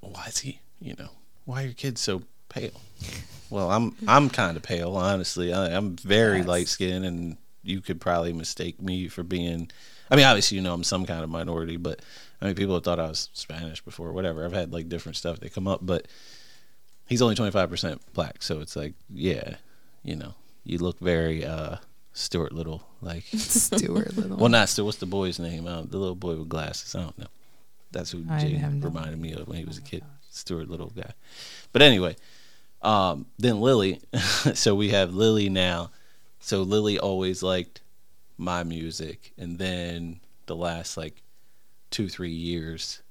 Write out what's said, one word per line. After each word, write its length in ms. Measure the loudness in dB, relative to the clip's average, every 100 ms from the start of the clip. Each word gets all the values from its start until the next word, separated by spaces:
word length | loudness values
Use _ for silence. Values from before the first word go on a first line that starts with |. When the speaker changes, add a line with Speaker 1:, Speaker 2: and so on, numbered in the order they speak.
Speaker 1:
"Why 240 | -14 -12 -6
is 120 | -6
he, 200 | -6 -12 -16 -14
you 140 | -12 -12
know, 120 | -14 -16 -20 -16 -8
why 160 | -6
are 40 | -6
your 80 |
kids 280 | -6 -6 -2
so 220 | -2 -2 -4 -18 -10
pale?" 320 | -6 -6 -8 -18 -14 -12 -12 -12 -16 -6
Well, 200 | -2 2
I'm, 240 | 4 2 -2 8
I'm 220 | 8 8
kinda 300 | 4 0 0
pale, 360 | -4 -2 -2 2
honestly. 580 | 2 2 0 -2 0
I, 220 | 2 2 0
I'm 200 | -2 -4
very 420 | 4 6 8 6
Speaker 2:
Yes. 80 | 4
Speaker 1:
light 200 | 2 2
skinned, 380 | 0 0 0 -2
and 320 | -4 -6 -8 -14 -14
you 160 | -6 -6
could 200 | -4 -4
probably 320 | 2 2 2
mistake 480 | -4 -6 -6 -6 -4
me 260 | -4 -2 -4
for 160 | -6
being, 460 | -4 -2 0 -2 -6 -12 -18 -18 4
I 60 | 10
mean, 100 | 10
obviously, 320 | 10 6 2
you 40 |
know, 100 | 0
I'm 100 | 0
some 220 | 0 0 -2
kind 180 | -4
of 60 | -4
minority, 480 | -4 -2 -2 -2 -4
but, 220 | -6 -6 -12 -16 -16 -6
I 40 | -4
mean, 100 | 0
people 200 | 2 2
have 80 |
thought 160 | 2 0
I 80 | 0
was 200 | -4 -6
Spanish 480 | -10 -10 -8 -8 -10
before, 300 | -14 -10 -6
whatever. 340 | -2 -2 -2 -2
I've 60 |
had, 180 | -2 -2
like, 140 | -4 -4
different 260 | -6 -6 -6
stuff 240 | -6 -6
that 140 | -8
come 140 | -4 0
up, 120 | 0
but 240 | 0 -2 -2 -16 -18 -18 -18 -18 -18 -18 -18 -18 -2
he's 140 | 4
only 140 | 6 6
twenty-five 340 | 2 4 2
percent 320 | 0 -4 -4 -6
black, 280 | -4 -4 -4
so 180 | -6 -6
it's 140 | -6 -8
like, 180 | -8 -10 -14
yeah, 420 | -2 0 0 -4 -10 -14 -18 -18 -14
you 120 | -8 -6
know, 180 | -8 -12 -16 -16
you 140 | -6 -2
look 200 | -2 0
very, 460 | 2 4 4 0 -2
uh, 320 | -4 -6 -8 -12 -18 -16
Stuart 400 | -8 -2 -2 -2
Little, 340 | -4 -6 -8 -12 -12
like 220 | -10 -10
Speaker 2:
<laughs> 100 | -6 -4
Stuart 800 | 2 2 4 2 2 0 0 -2
Little. 220 | -4 4
Speaker 1:
Well, 120 | 8
not 200 | 8 6
Stuart. 160 | 4 0
What's 120 | -2
the 60 | -2
boy's 320 | 0 0 -2
name? 300 | -6 -6 -6
Uh, 140 | -6
the 160 | -6 -4
little 180 | -2 -2
boy 200 | -4 -4
with 100 | -4
glasses. 460 | -4 -4 -6 -8 -6
I 60 |
don't 160 | -6 -10
know. 80 | -16 -16 -20 -20 -18 -20 -12
That's 200 | -8 -8
who 120 | -8 -2
Speaker 2:
I 100 | 0
Speaker 1:
Jay 140 | 2 0
Speaker 2:
have 180 | 0
no 120 | -2 -2
Speaker 1:
reminded 320 | -4 -6 -6
me 100 | -6
Speaker 2:
idea. 100 | -8
Speaker 1:
of 60 | -8
when 80 | -8
he 80 | -8
was 120 | -10
Speaker 2:
Oh 20 |
Speaker 1:
a 40 |
Speaker 2:
my 60 | -10
Speaker 1:
kid. 100 | -10
Speaker 2:
God. 80 | -10 -18 -16
Speaker 1:
Stuart 400 | -14 -6 -6 -6
Little 220 | -8 -10 -10
guy. 160 | -12 -12 -16 -16 -16 -16 2
But 80 | 10
anyway, 340 | 10 10 4 -2 -12 -16 -18 -18 -18 -2
um, 440 | 4 6 6 2 -6 2
then 220 | 4 6
Lily. 400 | 6 8 6 2 -2
<laughs> 460 | 0 2 2 2
So 220 | 4 6 6
we 140 | 6
have 240 | 6 4
Lily 360 | 6 6 6 4
now. 420 | 4 4 2 -4 -10 -16 -16 -16 -14
So 220 | -2 0
Lily 360 | 4 4 4 2
always 440 | 0 0 0 0
liked 380 | 0 0 -2 -10 -18 -18 -18 -18 -18 -8
my 260 | -2 -2
music, 680 | -2 -4 -6 -8 -8 -10 -14 -12
and 200 | -10 -4
then 640 | -4 -2 -4 -6 -8 -10 -16 -18 -10
the 100 | -4
last, 400 | -4 -4 -8 -8
like, 260 | -10 -12 -18 -18 -18 -18 -18 -18 -10
two, 180 | -4 -4
three 240 | -4 -6
years 680 | -4 -4 -4 -4 -8 -8 -10 -14